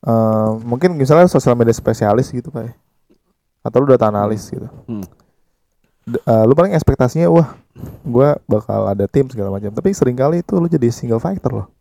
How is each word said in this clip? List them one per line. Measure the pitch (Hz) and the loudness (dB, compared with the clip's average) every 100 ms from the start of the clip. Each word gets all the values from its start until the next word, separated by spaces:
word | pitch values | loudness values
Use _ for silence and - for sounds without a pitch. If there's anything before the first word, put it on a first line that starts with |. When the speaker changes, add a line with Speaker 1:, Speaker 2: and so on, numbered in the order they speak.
| - | 0
Speaker 1:
eh, | 113 110 110 110 110 | 2 2 0 -2 -4
mungkin | 117 123 180 165 | -6 -2 -2 0
misalnya | 131 151 180 | 2 4 6
sosial | 143 - 120 | 4 2 2
media | 117 113 | 2 2
spesialis | - 113 104 110 131 | -2 -2 0 0 -2
gitu, | 127 - | -8 -10
Pak, | 120 | -12
ya. | 117 - _ _ _ _ _ _ _ _ 117 | -14 -16 _ _ _ _ _ _ _ _ -2
Atau | 123 | 0
lu | 139 | 4
data | 123 110 | 4 4
analis | 104 104 107 - | 0 -2 -4 -8
gitu. | - - - - | -14 -14 -18 -14
Speaker 2:
Hmm. | 110 92 _ _ _ _ _ _ _ _ _ - | -12 -12 _ _ _ _ _ _ _ _ _ -8
Speaker 1:
D-, | 120 | -6
eh, | - 113 110 | 0 2 4
lu | 143 | 4
paling | 185 | 2
ekspektasinya, | 175 - 139 123 156 170 | 2 0 0 0 0 2
"Wah, | 170 151 - _ - - - - | 4 2 -4 _ -20 -18 -14 -2
gua | 120 143 147 - | 2 2 2 -2
bakal | 107 - 107 101 | -4 -2 -4 -2
ada | 101 98 | -2 -2
tim," | 135 131 | 0 -2
segala | 120 98 | -4 -6
macam. | 98 104 | -6 -8
Tapi | 107 190 | -4 -4
seringkali | 196 127 123 139 170 | 0 -2 0 -2 -2
itu | - 190 | -2 -2
lu | 170 | 0
jadi | 165 120 | 0 0
single | 117 123 113 | -2 -4 -4
fighter | 160 190 - | -4 -6 -6
loh. | 107 98 _ | -6 -10 _